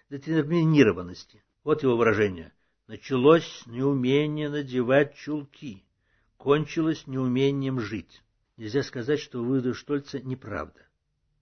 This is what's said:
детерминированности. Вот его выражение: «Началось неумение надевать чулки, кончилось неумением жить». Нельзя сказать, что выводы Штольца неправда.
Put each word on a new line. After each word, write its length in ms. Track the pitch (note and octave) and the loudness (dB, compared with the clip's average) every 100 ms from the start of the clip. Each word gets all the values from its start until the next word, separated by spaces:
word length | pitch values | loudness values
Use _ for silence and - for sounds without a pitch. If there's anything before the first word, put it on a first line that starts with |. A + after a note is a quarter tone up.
| - | -16
детерминированности. 1300 | C#3 D3+ D#3+ C#3+ F3 D#3+ D3+ A2+ F2+ F2 F#2 - _ _ _ | -10 -2 0 2 4 6 6 6 4 -4 -14 -18 _ _ _
Вот 200 | C#3+ D3+ | -4 0
его 140 | C3+ A#2 | 2 2
выражение: 560 | A2+ G#2 G#2 F2 D#2 _ _ _ - | 2 2 0 -2 -14 _ _ _ -20
«Началось 760 | A2 - C3 C3+ E3 D#3+ - - | -16 -4 2 6 6 2 -14 -12
неумение 840 | A#2 C#3 C#3 B2 C#3+ D3+ D3+ D3 | -4 -2 0 2 2 0 -4 -6
надевать 680 | D3 C#3 B2+ A#2+ C3+ C#3+ - | -6 -4 -2 2 4 2 -4
чулки, 680 | - D3+ C#3+ - C#3+ G2 _ _ _ _ _ _ | -10 -10 -10 -16 -16 -16 _ _ _ _ _ _
кончилось 680 | B2+ D3 D3+ E3+ D#3+ D#3 - | 0 2 0 -2 -2 -2 -6
неумением 760 | C3 B2+ B2 C#3 C#3 C3+ C3 | -4 0 2 2 0 -2 -4
жить». 440 | G#2 G#2 - _ _ _ _ - | -6 -8 -12 _ _ _ _ -16
Нельзя 260 | A2 C3+ | -4 -2
сказать, 360 | B2+ C3 A#2 D3 | -2 -4 -2 -4
что 240 | - B2+ | -4 -6
выводы 300 | A#2 C3+ B2 | -2 0 -2
Штольца 460 | A2 - C#3+ C#3 C3+ | -4 -4 -6 -6 -12
неправда. 600 | B2+ C3 A2 F#2 D#2+ - _ _ _ _ _ _ | -10 -10 -10 -10 -10 -16 _ _ _ _ _ _